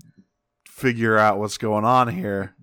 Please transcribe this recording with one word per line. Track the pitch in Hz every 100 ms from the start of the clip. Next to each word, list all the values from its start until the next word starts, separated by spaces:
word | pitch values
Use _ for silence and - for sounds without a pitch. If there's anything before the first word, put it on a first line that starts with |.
| - _ _ _ _ _ _
figure | - 131 117 113 110
out | 107 101
what's | 104 -
going | 113 107 110
on | 127 120
here. | 92 104 98 98 -